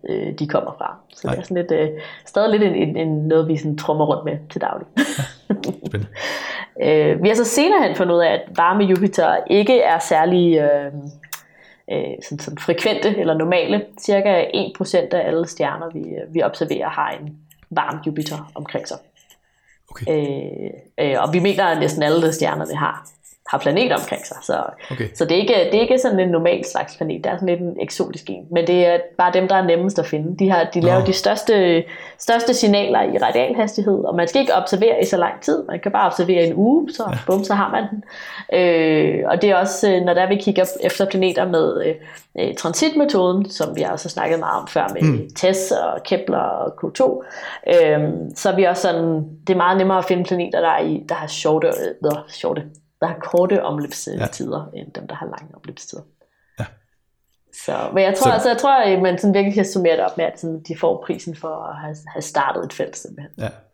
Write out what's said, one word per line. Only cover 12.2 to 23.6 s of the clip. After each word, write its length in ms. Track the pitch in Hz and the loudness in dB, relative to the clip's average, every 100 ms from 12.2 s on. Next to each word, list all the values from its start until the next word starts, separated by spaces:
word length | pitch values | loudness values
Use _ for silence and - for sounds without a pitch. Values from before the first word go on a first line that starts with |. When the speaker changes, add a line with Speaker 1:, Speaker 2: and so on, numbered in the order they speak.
Speaker 1:
sådan, 160 | - 147 | -10 -10
sådan 180 | - 151 | -10 -6
frekvente 600 | - 165 - - 226 202 | -2 0 0 0 0 0
eller 160 | 170 | 0
normale. 520 | 156 160 180 - 208 - - | 0 2 2 2 0 -2 -8
Cirka 440 | - 196 202 185 - | 0 2 4 2 2
en 200 | - 190 - | -2 -4 -6
procent 360 | 185 180 - | 0 0 2
af 140 | 175 - | 0 0
alle 200 | 165 170 | -2 -4
stjerner, 420 | - 143 156 165 | -4 -4 -4 -10
vi, 60 | 160 | -10
øh, 340 | - - 160 | -10 -12 -6
vi 80 | 160 | -2
observerer, 460 | 131 - 151 - - | -2 -2 -4 -2 -4
har 280 | - 147 - | -4 -6 -6
en 160 | 151 - _ _ _ | -12 -16 _ _ _
varm 300 | 160 139 156 156 | -4 -4 -6 -6
Jupiter 460 | 151 151 151 - - | -6 -8 -10 -12 -16
omkring 320 | 147 - - | -10 -10 -10
sig. 100 | - _ _ _ _ _ _ _ _ _ | -14 _ _ _ _ _ _ _ _ _
Speaker 2:
Okay. 140 | - - | -10 -4
Speaker 1:
Øh, 580 | 156 143 139 143 - - - - - 147 | -2 -2 -6 -8 -10 -12 -14 -14 -4 -2
øh, 40 | 135 | 0
og 120 | 156 | 0
vi 60 | 175 | 2
mener, 240 | 190 190 170 | 2 2 0
at 140 | 160 | 2
næsten 240 | 151 156 | 0 0
alle 300 | 147 165 160 | 2 2 2
stjerner, 320 | 156 - 156 160 | 0 -2 -2 -6
vi 80 | 151 | -4
har, 320 | 151 - - _ - _ - | -4 -6 -14 _ -20 _ -6
har 100 | |
planeter 380 | 139 | -2